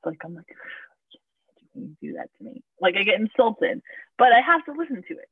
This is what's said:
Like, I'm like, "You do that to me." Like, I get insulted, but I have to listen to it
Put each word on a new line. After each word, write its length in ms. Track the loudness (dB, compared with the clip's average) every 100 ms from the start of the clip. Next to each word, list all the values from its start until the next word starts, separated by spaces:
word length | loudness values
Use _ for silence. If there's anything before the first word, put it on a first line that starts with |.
| -10
Like, 140 | -10
I'm 120 | -12 -18
like, 100 | -20 -20 -20 -20 -20 _ _ _ _ _ _ _ _
"You 220 | -18 -18 -16
do 140 | -14
that 160 | -14 -14 _
to 60 |
me." 180 | -20 -20 -20 -2
Like, 160 | 0 0
I 40 |
get 160 | 0 0
insulted, 640 | 0 2 2 2 -2 -4 -12 -20 -10 4
but 120 | 6
I 100 | 6
have 220 | 6 2 0
to 80 |
listen 240 | -10 -8 -8 -10
to 60 | -16
it 120 | -18